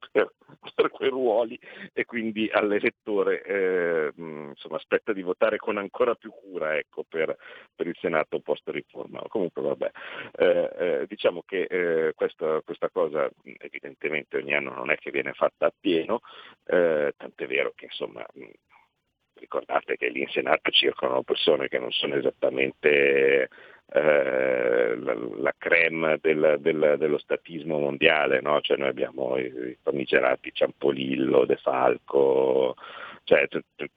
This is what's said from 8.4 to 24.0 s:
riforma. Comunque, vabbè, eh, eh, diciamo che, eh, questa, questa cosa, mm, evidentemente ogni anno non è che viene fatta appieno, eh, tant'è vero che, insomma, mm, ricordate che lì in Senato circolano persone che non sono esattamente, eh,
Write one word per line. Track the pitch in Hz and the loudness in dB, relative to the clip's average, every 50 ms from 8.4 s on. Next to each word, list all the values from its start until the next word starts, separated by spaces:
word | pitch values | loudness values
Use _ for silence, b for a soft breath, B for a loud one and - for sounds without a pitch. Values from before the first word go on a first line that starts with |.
| - - 76 - - - | -2 -4 -4 -4 -4 -8
riforma. | 76 73 - _ - - - - - - - - | -8 -8 -10 _ -14 -14 -14 -12 -12 -14 -12 -6
Comunque, | - 113 90 82 - - | -4 -2 -2 -2 -4 -4
vabbè, | 67 71 69 - - - B B B B B B B B B | -4 -4 -2 -2 -4 -6 B B B B B B B B B
eh, | - - 90 85 87 82 - - - | 2 4 4 4 4 2 -2 -2 -4
eh, | 85 87 80 65 73 - | -2 0 0 -2 -2 -6
diciamo | 104 - - 113 87 85 - | -6 -2 -2 -2 -2 -2 -8
che, | - - 92 82 - | -6 -4 -4 -2 -2
eh, | - 92 87 85 82 80 80 78 76 | -2 -2 0 0 0 2 0 0 0
questa, | - 101 90 - - 87 78 78 78 | 0 -2 -4 -2 -2 -2 -2 -2 -2
questa | - - 80 - - - | -4 -6 -8 -4 -4 -4
cosa, | - 92 87 78 71 76 69 | 0 0 -2 0 0 -2 -2
mm, | - - _ - 69 - - | -2 -4 _ -20 -20 -20 -18
evidentemente | - 73 - 71 - 71 69 - - 73 76 73 69 - - 69 | -16 -14 -14 -14 -14 -14 -12 -6 -4 -4 -4 -4 -6 -4 -6 -4
ogni | 67 69 73 | -2 0 -2
anno | 71 71 67 64 | -2 -2 -4 -8
non | 65 62 67 | -6 -2 -2
è | 76 - | -2 -2
che | - 76 | -4 -6
viene | 69 69 64 69 | -4 -4 -4 -4
fatta | 65 - - 73 _ - 76 73 | -2 0 0 0 _ 2 0 0
appieno, | - _ - 98 87 82 80 80 107 120 B B B B B B B B _ | 0 _ 0 2 2 2 2 0 -4 -4 B B B B B B B B _
eh, | - - 90 87 85 80 76 73 71 - | 0 2 4 4 4 4 2 0 0 -2
tant'è | - - 69 - - 80 67 | -6 -10 -16 -10 -10 -8 -2
vero | 64 69 67 60 - | 0 0 0 -2 -4
che, | - - | -10 -16
insomma, | 62 - - - 55 52 58 53 - - - | -14 -10 -8 -8 -8 -10 -12 -16 -16 -16 -18
mm, | 62 53 50 _ _ _ b b b b _ _ _ _ _ _ _ _ _ | -18 -20 -20 _ _ _ b b b b _ _ _ _ _ _ _ _ _
ricordate | - - - - 69 64 - - 69 - - 67 | -20 -12 -6 -6 -6 -4 0 -2 -2 -2 -2 -6
che | - - 62 | -2 -2 -4
lì | 62 65 | -2 -2
in | 67 - | -6 -4
Senato | - - 64 65 78 78 - - | -2 -2 0 2 2 2 2 2
circolano | - - - 67 64 - 73 65 64 65 69 | 2 2 2 2 0 0 -2 0 0 0 0
persone | - - - - 85 78 69 69 64 | 0 -2 0 4 2 2 2 2 -2
che | - 65 | -2 -4
non | 62 58 | -4 -2
sono | - - - 73 69 | -4 -4 -2 -2 -2
esattamente, | 69 64 67 - - - 67 65 65 67 67 - - - 76 73 71 69 69 69 69 67 67 69 67 64 64 B B B B B B B - | 0 0 -2 -2 0 -2 -2 0 2 0 -2 0 2 4 4 6 6 6 6 6 6 6 6 4 4 2 0 B B B B B B B -2
eh, | - 69 | 0 2